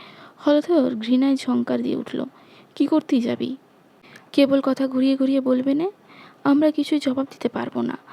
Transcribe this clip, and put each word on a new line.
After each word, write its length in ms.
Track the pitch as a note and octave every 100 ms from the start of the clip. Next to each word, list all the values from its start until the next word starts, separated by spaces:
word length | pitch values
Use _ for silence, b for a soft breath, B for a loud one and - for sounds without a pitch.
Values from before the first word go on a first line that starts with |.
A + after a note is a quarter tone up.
| B B B - D4
হলধর 480 | D4 E4 E4 B3+ A3+
ঘৃণায় 400 | A3+ B3+ C#4 C4
ঝংকার 480 | B3+ B3 B3 A#3+
দিয়ে 120 | A#3+ -
উঠল, 300 | - - - b b b b -
"কি 100 | C#4+
করতেই 360 | D#4 - B3+
যাবি? 340 | A#3 A#3+ B3 C4 _ _ _ _ B B B
কেবল 300 | - C4+ C#4
কথা 240 | C4+ C4 C4
ঘুরিয়ে 300 | B3+ C4+ C4+
ঘুরিয়ে 240 | C4 C4+
বলবে 320 | B3+ B3+ C4+
নে, 180 | C#4+ F#4+ - B B B B
আমরা 280 | C#4 C#4+ D#4
কিছুই 280 | D4+ C#4+ D4+
জবাব 260 | C#4 B3+ C4+
দিতে 180 | - B3
পারবো 320 | - A#3+ -
না, 160 | A#3+ - -